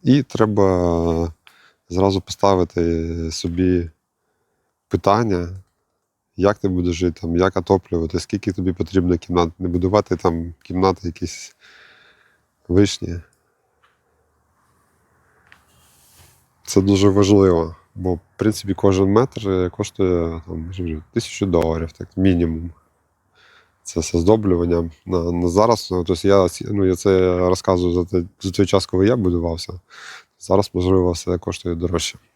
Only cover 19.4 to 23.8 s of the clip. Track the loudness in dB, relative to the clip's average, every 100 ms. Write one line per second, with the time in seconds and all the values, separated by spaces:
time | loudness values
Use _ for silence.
19.4 | -4 -2 -2 -4 -10 -2 -2 0 -2 -8
20.4 | -10 -12 -10 -10 -8 -8 -6 -8 -8 -6
21.4 | 0 0 0 -2 -6 -10 -12 0 2 2
22.4 | 0 -4 -10 -16 _ _ _ _ _ _
23.4 | _ _ _ _